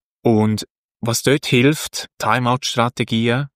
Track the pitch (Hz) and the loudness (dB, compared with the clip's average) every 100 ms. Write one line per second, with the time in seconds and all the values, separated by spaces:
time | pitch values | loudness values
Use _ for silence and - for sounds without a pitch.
0 | _ _ 120 107 107 107 - _ _ _ | _ _ 2 2 2 0 -6 _ _ _
1 | 117 110 127 151 - 123 135 139 - - | -4 0 0 0 2 2 2 0 -6 -12
2 | - - 107 120 120 127 - 120 120 - | -14 -6 -2 0 0 -2 -2 -2 -2 -2
3 | 117 113 117 127 143 | -2 0 0 -2 -4